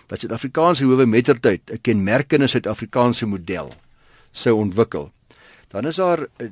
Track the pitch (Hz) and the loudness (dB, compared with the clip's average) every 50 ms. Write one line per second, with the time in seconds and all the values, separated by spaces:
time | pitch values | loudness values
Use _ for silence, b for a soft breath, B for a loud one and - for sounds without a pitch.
0 | b - - - - 107 101 - - 131 - 160 160 175 175 131 139 131 127 131 | b -12 -12 -10 -8 -8 -8 -8 -8 -4 0 2 2 2 2 2 2 4 4 4
1 | 131 120 110 120 127 - 139 117 - 110 95 87 _ - 107 - - 123 113 101 | 4 4 4 4 4 2 2 2 2 0 0 0 _ -10 -12 -4 -2 0 0 0
2 | 95 95 110 135 143 - 156 143 139 120 - 120 - 104 107 - 117 104 - 127 | 2 0 0 0 0 2 2 2 2 2 0 -2 -2 -4 -6 -8 -8 -4 0 2
3 | 120 123 117 - 120 107 101 92 82 92 92 85 73 64 - - _ b b b | 2 2 0 0 -4 -4 -6 -6 -6 -8 -8 -8 -8 -12 -16 -20 _ b b b
4 | b b b b b b - - - 123 113 107 107 98 92 110 113 - - 80 | b b b b b b -10 -2 0 2 2 2 2 0 0 0 0 0 -2 -8
5 | 73 69 - _ _ b b b b b b b b _ - 98 117 156 160 180 | -10 -12 -16 _ _ b b b b b b b b _ -10 -8 -6 -6 -4 -2
6 | 190 180 170 156 143 - _ - 123 113 | 0 0 0 -2 -4 -8 _ -12 -14 -14